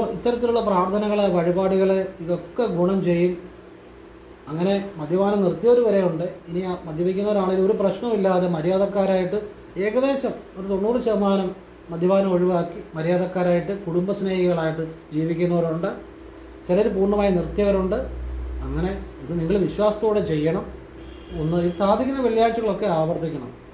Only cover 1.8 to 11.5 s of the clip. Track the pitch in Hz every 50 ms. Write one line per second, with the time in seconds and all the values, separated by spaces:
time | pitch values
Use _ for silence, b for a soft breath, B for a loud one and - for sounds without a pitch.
1.8 | 190 190 190 190 190 185 - - 170 160 175 170 - - - - 240 214 180 165
2.8 | 175 185 196 196 165 175 175 170 175 180 180 170 - - - - - - - -
3.8 | - - - - - - - - - - - - - - 151 160 180 190 202 202
4.8 | 196 196 - 160 151 147 170 185 196 202 208 202 196 180 160 156 208 233 247 240
5.8 | 240 220 202 196 185 175 165 160 170 180 - - - - 170 180 190 180 180 180
6.8 | - 170 156 156 175 185 190 190 202 208 208 202 185 180 185 185 185 190 214 190
7.8 | 202 190 185 - - 240 226 202 190 190 185 180 180 180 175 160 156 175 185 190
8.8 | 202 190 196 202 190 190 190 185 180 170 202 214 208 - - - - - - 170
9.8 | 196 214 214 247 254 277 277 - - 226 - - - - - 185 190 190 202 185
10.8 | 196 220 240 247 - 226 214 208 202 196 196 190 190 180